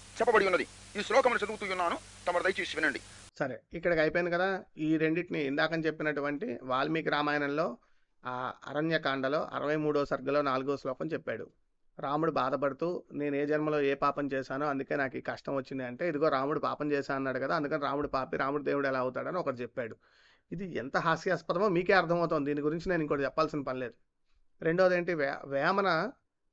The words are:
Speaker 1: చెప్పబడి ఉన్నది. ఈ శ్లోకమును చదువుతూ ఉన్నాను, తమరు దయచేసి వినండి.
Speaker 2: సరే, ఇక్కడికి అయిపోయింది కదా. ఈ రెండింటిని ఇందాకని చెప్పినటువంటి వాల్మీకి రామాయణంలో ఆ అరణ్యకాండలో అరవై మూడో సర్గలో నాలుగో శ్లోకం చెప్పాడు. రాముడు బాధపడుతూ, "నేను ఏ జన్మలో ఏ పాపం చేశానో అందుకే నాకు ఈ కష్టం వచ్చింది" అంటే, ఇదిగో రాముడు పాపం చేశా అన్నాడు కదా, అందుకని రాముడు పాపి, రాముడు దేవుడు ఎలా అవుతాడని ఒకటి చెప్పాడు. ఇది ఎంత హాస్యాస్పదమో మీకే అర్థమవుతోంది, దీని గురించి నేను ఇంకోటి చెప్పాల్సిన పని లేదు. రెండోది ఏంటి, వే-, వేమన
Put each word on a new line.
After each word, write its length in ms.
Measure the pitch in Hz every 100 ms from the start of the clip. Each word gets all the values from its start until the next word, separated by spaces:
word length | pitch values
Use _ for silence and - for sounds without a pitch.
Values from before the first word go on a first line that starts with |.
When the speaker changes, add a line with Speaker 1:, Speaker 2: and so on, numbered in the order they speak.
| - -
Speaker 1:
చెప్పబడి 260 | 226 220 196
ఉన్నది. 200 | 175 - - - 202
ఈ 60 |
శ్లోకమును 420 | 196 233 254 226
చదువుతూ 220 | 208 214 202
ఉన్నాను, 320 | 185 175 262 - - -
తమరు 140 | 175
దయచేసి 340 | 175 190 170 151
వినండి. 240 | 156 127 - - - -
Speaker 2:
సరే, 220 | 139 120 -
ఇక్కడికి 280 | 170 175 165
అయిపోయింది 300 | 156 165 175
కదా. 340 | 175 190 190 - -
ఈ 180 | 156 156
రెండింటిని 480 | 156 160 175 165
ఇందాకని 420 | 139 143 156 165 156
చెప్పినటువంటి 720 | 156 151 147 143 143 127 120
వాల్మీకి 480 | 127 127 147 160 147
రామాయణంలో 680 | 147 147 147 143 147 185 240 _ _ _ _ 123
ఆ 260 | 127 127 - -
అరణ్యకాండలో 800 | 143 160 160 151 135 135 151 -
అరవై 240 | 131 139 151
మూడో 280 | 151 147
సర్గలో 380 | 143 135 127 143
నాలుగో 340 | 147 131 135 139
శ్లోకం 300 | 139 131 156
చెప్పాడు. 440 | 170 156 113 - _ _ _ _ -
రాముడు 320 | 135 147 160
బాధపడుతూ, 760 | 135 127 139 139 131 165 180 -
"నేను 240 | 143 147 143
ఏ 100 | 147
జన్మలో 340 | 151 151 151
ఏ 140 | 139
పాపం 380 | 139 143 143 143
చేశానో 340 | 135 131 135 151
అందుకే 300 | 139 135 147
నాకు 200 | 135 127
ఈ 40 |
కష్టం 340 | 131 120 -
వచ్చింది" 300 | 139 131 135
అంటే, 240 | 127 123 175
ఇదిగో 200 | 147 156
రాముడు 320 | 139 139 156
పాపం 320 | 131 123 147
చేశా 220 | 143 135
అన్నాడు 240 | 135 135 127
కదా, 180 | 135 170
అందుకని 260 | 143 151
రాముడు 260 | 139 139 143
పాపి, 280 | 135 127 156
రాముడు 260 | 139 147
దేవుడు 260 | 139 143 139
ఎలా 100 | 135
అవుతాడని 400 | 127 127 127 175
ఒకటి 240 | 143 123
చెప్పాడు. 340 | 120 - 113 - _ _ _ _ -
ఇది 240 | 170 190 143
ఎంత 200 | 127 185
హాస్యాస్పదమో 720 | 165 160 190 165 - 175 214
మీకే 240 | 175 185
అర్థమవుతోంది, 580 | 196 165 170 165 160 143
దీని 100 | 147
గురించి 280 | 147 165 190
నేను 140 | 175
ఇంకోటి 200 | 151 147
చెప్పాల్సిన 400 | 135 - 156 151
పని 160 | 135 127
లేదు. 160 | 123 - _ _ _ _ _ -
రెండోది 340 | 160 175 185 180
ఏంటి, 180 | 175
వే-, 340 | 165 139 147 139
వేమన 640 | 139 156 196 196 160 208 - _ _ _